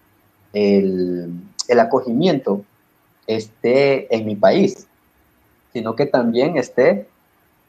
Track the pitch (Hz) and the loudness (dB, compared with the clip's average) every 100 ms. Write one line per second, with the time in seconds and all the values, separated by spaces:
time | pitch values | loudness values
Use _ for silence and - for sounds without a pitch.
0 | _ _ _ _ _ 104 101 101 95 92 | _ _ _ _ _ -2 2 2 2 -2
1 | 90 90 85 87 95 - - 120 113 139 | -4 -6 -8 -14 -14 -12 0 2 2 0
2 | 120 117 180 147 107 101 - _ _ _ | 0 0 0 0 -2 -4 -6 _ _ _
3 | _ _ - 110 110 _ 117 135 139 135 | _ _ -6 -6 -6 _ 0 2 2 0
4 | - 110 110 101 95 160 - - - _ | -2 -4 -4 0 2 4 2 -2 -18 _
5 | _ _ _ _ _ _ _ 120 110 113 | _ _ _ _ _ _ _ -8 -6 -2
6 | 143 135 117 117 151 156 - - 147 196 | 0 0 2 0 0 0 -2 2 2 0
7 | - _ _ _ _ _ | -6 _ _ _ _ _